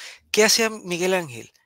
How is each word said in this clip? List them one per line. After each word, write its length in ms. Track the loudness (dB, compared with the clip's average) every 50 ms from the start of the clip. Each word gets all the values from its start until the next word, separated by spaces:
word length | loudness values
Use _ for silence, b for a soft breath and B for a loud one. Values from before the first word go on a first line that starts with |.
| B B B B B B
¿Qué 140 | 2 4 4
hacía 240 | 4 4 2 0 -2
Miguel 460 | -4 -6 -8 -6 -4 -2 0 0 0
Ángel? 380 | 0 -2 -4 -10 -16 -18 -20 _ _ _